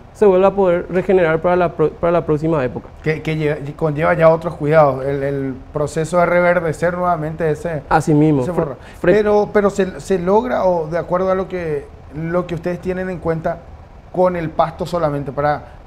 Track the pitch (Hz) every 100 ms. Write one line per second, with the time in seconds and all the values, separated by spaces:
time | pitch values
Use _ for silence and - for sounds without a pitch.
0 | - - 208 185 190 196 185 175 - 180
1 | 180 185 160 160 175 180 170 - 151 -
2 | 170 170 160 151 160 156 127 - - -
3 | 151 151 151 156 147 156 139 - 160 147
4 | 175 165 160 165 170 160 147 160 143 131
5 | 139 143 139 139 135 123 - 147 143 160
6 | 156 175 170 175 175 175 165 143 170 175
7 | 180 165 151 160 160 147 170 160 - 160
8 | 165 147 156 143 123 170 156 117 - -
9 | 170 208 208 208 202 208 202 196 185 147
10 | - 190 175 214 247 220 190 175 156 165
11 | 151 180 190 190 180 180 165 143 - -
12 | - 147 165 180 175 165 180 175 180 180
13 | 185 175 170 160 175 160 - - - -
14 | - 175 185 180 160 - 160 165 165 175
15 | 156 143 139 131 147 143 - -